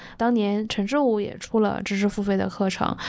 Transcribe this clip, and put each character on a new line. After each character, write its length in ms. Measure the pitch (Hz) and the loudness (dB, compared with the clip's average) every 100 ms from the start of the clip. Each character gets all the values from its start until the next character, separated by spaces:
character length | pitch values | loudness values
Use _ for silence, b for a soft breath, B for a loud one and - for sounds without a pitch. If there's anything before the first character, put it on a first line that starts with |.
| B B | B B
当 180 | 233 | 2
年 340 | 240 208 202 220 | 2 2 0 -2
陈 160 | - | -2
志 140 | 202 285 | 0 2
武 220 | 269 214 | 2 2
也 180 | 202 - | -2 -6
出 220 | - 226 | -2 2
了 200 | 208 - | 2 0
知 120 | 196 202 | -2 0
识 120 | 202 | 0
付 120 | 202 | 0
费 160 | 202 196 | 0 0
的 120 | 196 | 0
课 200 | - 190 | 0 -2
程， 280 | 185 - - | 0 -2 -2